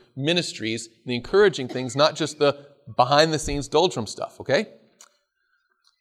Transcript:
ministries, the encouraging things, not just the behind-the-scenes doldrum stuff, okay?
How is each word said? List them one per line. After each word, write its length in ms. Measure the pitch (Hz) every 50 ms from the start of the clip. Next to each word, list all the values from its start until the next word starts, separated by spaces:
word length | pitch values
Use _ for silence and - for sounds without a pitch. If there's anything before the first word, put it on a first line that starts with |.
| _ _ -
ministries, 720 | 135 135 151 175 180 165 - - - 110 110 113 117 - - _ _ -
the 100 | - 123
encouraging 500 | 120 120 - - 196 208 196 - - 131
things, 300 | 123 - 127 127 127 117
not 180 | 135 147 160 -
just 240 | - 160 143 - -
the 280 | 147 143 139 - - - _ _ _ - 110
behind-the-scenes 680 | - 127 127 143 147 156 160 156 147 - - 143 143 135
doldrum 400 | - - 151 175 185 - 135 110
stuff, 340 | 101 - - - - - -
okay? 280 | - - 135 175 220 - - - _ _ _ _ - _ _ _ _ _ _ _ _ _ _ _ _ _ _ _ _ _ _ _